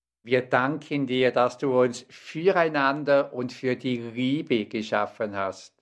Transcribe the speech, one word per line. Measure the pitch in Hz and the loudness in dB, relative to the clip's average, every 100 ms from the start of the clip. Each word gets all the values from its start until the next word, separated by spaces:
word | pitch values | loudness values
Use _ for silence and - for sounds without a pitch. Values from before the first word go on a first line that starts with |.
| _ _ | _ _
wir | 117 127 | -2 0
danken | 127 127 131 160 151 147 131 | 2 0 0 -4 -6 -4 -2
dir, | 127 127 | 2 2
dass | 120 120 - | 4 0 0
du | 143 127 | 0 4
uns | 127 120 - | 2 0 -14
füreinander | - - 160 175 190 165 151 139 143 143 139 143 | -20 -14 -2 2 2 2 2 0 0 2 2 2
und | 127 123 | -4 -8
für | - 127 123 | -6 -4 -2
die | 131 123 | -2 -4
Liebe | 117 113 127 143 160 120 104 | -6 -4 -2 -2 0 -2 0
geschaffen | 113 107 104 104 - 110 101 | -6 -2 -2 -2 -4 -6 -4
hast. | 98 - - _ | -6 -8 -16 _